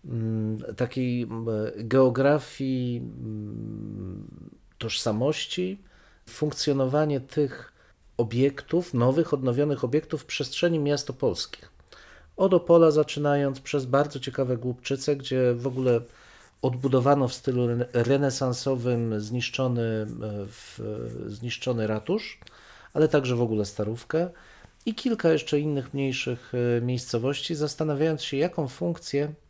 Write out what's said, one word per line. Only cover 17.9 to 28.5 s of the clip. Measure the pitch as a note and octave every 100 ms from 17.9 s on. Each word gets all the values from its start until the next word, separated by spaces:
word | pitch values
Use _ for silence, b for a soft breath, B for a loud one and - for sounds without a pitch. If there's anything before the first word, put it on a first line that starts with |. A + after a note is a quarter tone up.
renesansowym | A#2+ A#2 C#3 C#3 B2+ C3 A#2+ C#3 C3 A#2+ A#2+ A#2 G#2+
zniszczony, | G#2+ A#2+ A#2 - C3 A#2+
e, | A2+ A2 G#2+ A#2+ A2 G#2 G2
w-, | G#2+ - - G#2+ G#2+ A#2 A#2+ -
zniszczony | G#2 A#2+ - - A#2+ A2
ratusz, | G#2+ - G#3 - - B B B B B
ale | - D#3
także | D3+ C3 A#2+
w |
ogóle | A#2+ G#2+
Starówkę | G2+ - G#2 A#2 - D#3+ F3 B B B B B -
i |
kilka | A3 B3+ A3+ E3
jeszcze | D#3+ - D3
innych | D3+ C#3+ B2+
mniejszych, | C#3 C3+ C3 - B2 - B2 A#2+ A#2+
e, |
miejscowości, | A#2+ B2+ - A#2 B2+ C#3+ -
zastanawiając | D#3+ D3 - D#3 C#3 D#3+ D3+
się, | - C3+
jaką | E3+